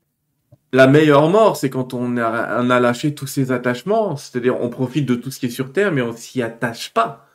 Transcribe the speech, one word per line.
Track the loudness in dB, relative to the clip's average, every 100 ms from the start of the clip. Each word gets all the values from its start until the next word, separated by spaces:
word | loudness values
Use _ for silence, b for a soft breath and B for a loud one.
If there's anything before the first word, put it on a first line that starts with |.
| _ _ _ _ _ _ _
la | 4 6
meilleure | 6 6 6 6
mort, | 4 4 2
c'est | -2
quand | -4 -6 -6
on | -4 -2
a, | -2 -2 -2 -2
on | 2
a | 2
lâché | 2 0 -4 -6
tous | -6
ses | -4 -2
attachements, | -2 -4 -4 -2 -2 -2 -6
c'est-à-dire | -10 -4 -2 -2
on | -4
profite | -4 -4 -2 -2
de | -2
tout | -6
ce | -8
qui | -8
est |
sur | -6 -6
Terre, | -2 0
mais | 0
on | -4
s'y | -8 -10 -6
attache | -6 -6 -8 -8 -6
pas. | -4 -4 -6 _